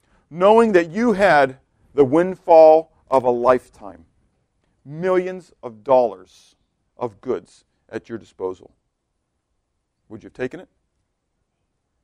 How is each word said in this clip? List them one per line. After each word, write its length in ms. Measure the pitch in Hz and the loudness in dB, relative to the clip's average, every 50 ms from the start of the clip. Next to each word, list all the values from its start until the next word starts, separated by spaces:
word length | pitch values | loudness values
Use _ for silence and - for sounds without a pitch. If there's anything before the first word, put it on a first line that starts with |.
| _ _ _ _ _ _ | _ _ _ _ _ _
knowing 420 | 143 170 185 202 220 226 233 220 202 | -8 -2 2 2 2 2 2 2 0
that 180 | 175 170 165 | 0 -2 -2
you 220 | 156 214 240 247 202 | -6 -6 -4 -4 -2
had 460 | 185 202 185 156 143 139 131 131 _ _ _ _ _ _ _ - | 0 0 2 2 2 0 -2 -4 _ _ _ _ _ _ _ -2
the 100 | - 143 | -2 0
windfall 880 | 123 135 165 175 185 185 - - - 170 160 160 156 156 160 160 _ _ _ _ - | 0 0 -2 -2 -4 -6 -6 0 4 6 6 8 6 6 4 0 _ _ _ _ -4
of 140 | 131 135 120 | -2 -2 0
a 60 | 127 | -2
lifetime, 760 | 123 120 120 131 127 123 - _ _ _ 107 98 87 82 82 _ _ _ _ _ _ _ _ _ _ _ _ _ _ _ _ | -4 -2 0 0 0 -2 -2 _ _ _ -20 -20 -20 -20 _ _ _ _ _ _ _ _ _ _ _ _ _ _ _ _ _
millions 680 | 131 147 160 175 185 185 180 185 185 185 185 160 _ _ _ - | -20 -14 -8 -4 -2 -2 -2 -4 -6 -10 -16 -20 _ _ _ -20
of 220 | 123 110 107 104 | -20 -20 -10 -4
dollars 720 | 135 131 127 123 110 95 92 92 _ _ _ _ _ _ _ _ _ _ _ _ _ _ | 0 2 2 2 0 -4 -10 -20 _ _ _ _ _ _ _ _ _ _ _ _ _ _
of 240 | - 120 117 101 _ | -14 -14 -14 -14 _
goods 440 | - 131 110 87 82 _ _ _ _ _ _ _ _ _ | -8 -8 -8 -8 -8 _ _ _ _ _ _ _ _ _
at 200 | 107 113 - - | -18 -18 -16 -16
your 100 | 117 104 | -18 -18
disposal? 540 | - _ _ - 95 92 92 92 - _ _ _ _ _ _ _ _ _ _ _ _ _ _ _ _ _ _ _ _ _ _ _ _ _ _ _ _ - | -18 _ _ -12 -12 -12 -12 -14 -20 _ _ _ _ _ _ _ _ _ _ _ _ _ _ _ _ _ _ _ _ _ _ _ _ _ _ _ _ -20
Would 140 | 107 104 - | -20 -20 -20
you 60 | 98 | -20
have 60 | _ | _
taken 260 | - 127 127 - 170 | -12 -12 -12 -12 -14
it? 80 | - _ _ _ _ _ _ _ _ _ _ _ _ _ _ _ _ _ _ _ _ _ _ _ _ _ _ _ | -20 _ _ _ _ _ _ _ _ _ _ _ _ _ _ _ _ _ _ _ _ _ _ _ _ _ _ _